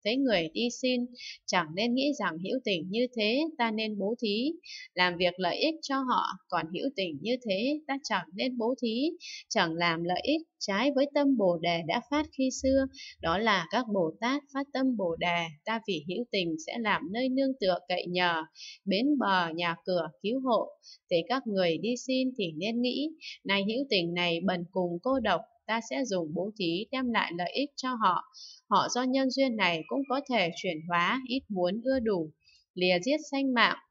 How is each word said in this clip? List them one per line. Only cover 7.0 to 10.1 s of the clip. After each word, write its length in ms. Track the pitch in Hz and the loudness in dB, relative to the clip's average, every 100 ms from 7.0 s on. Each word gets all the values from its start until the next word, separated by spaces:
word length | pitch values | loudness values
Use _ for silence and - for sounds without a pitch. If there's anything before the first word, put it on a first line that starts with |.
| 190 143 | -6 -4
như 160 | 185 254 247 | -4 -4 -2
thế, 320 | 190 247 302 311 | -2 0 -2 -4
ta 120 | 277 | -8
chẳng 240 | - 202 165 | -2 -4 -4
nên 240 | 190 254 254 | -4 -4 -2
bố 160 | 220 269 | -2 0
thí, 280 | 233 226 294 330 - - - | -2 0 -2 -4 -12 -16 -6
chẳng 260 | 226 170 | 0 0
làm 300 | 165 170 165 | 2 0 0
lợi 160 | 170 | 0